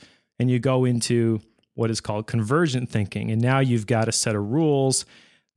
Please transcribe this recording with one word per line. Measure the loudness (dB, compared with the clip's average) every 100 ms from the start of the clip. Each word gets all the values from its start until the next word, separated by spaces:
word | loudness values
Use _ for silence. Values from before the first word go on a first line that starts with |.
| -16 _ _ -2
and | 0
you | 2
go | 2 2 2
into | 0 0 2 2 0 -6 _ _ -4
what | -2
is | -2
called | -4 -6 -4
convergent | -4 0 0 0 -2 -2
thinking. | -4 -2 -4 -4
And | 0
now | 2 2
you've | 2 0 0
got | 0 0
a |
set | -2 -2 -2
of | -2
rules | 0 2 2 2 0 -6 -20 -20 _ _